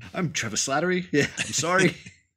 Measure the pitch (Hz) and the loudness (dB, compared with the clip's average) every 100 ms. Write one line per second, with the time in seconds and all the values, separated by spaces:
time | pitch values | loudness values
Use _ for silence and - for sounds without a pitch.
0 | - - 170 - 113 110 - 139 180 180 | -8 -4 -4 -2 -4 -2 0 0 2 0
1 | 180 147 135 - - - 160 185 185 - | 0 2 2 -2 -4 -2 2 4 4 2
2 | - - _ | -10 -20 _